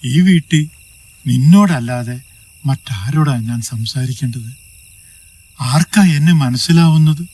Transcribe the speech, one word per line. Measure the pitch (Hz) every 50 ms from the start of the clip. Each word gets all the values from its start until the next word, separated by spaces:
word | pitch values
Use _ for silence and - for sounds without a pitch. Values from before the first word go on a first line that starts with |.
| -
ഈ | 131 123 147
വീട്ടിൽ | 180 185 190 170 147 _ - 156 151 151 - - - _ _ - _ - _ _ _
നിന്നോടല്ലാതെ | - 123 123 127 147 170 196 208 202 175 135 117 117 127 123 120 113 123 123 - - - - - _ _ - -
മറ്റാരോടാ | 139 135 127 - - 131 101 92 110 143 151 156 147 139
ഞാൻ | 123 113 110 120 120
സംസാരിക്കേണ്ടത്? | 113 - - 113 113 113 - 135 127 127 131 - - 127 113 127 113 113 127 - - - - - - - - - - - - - - - _ _ _ _ _ _
ആർക്കാ | - 120 127 151 165 - - 214
എന്നെ | 202 185 156 147 147 165
മനസ്സിലാവുന്നത്? | 175 160 143 127 123 127 - - 165 165 170 165 160 156 156 156 156 147 170 175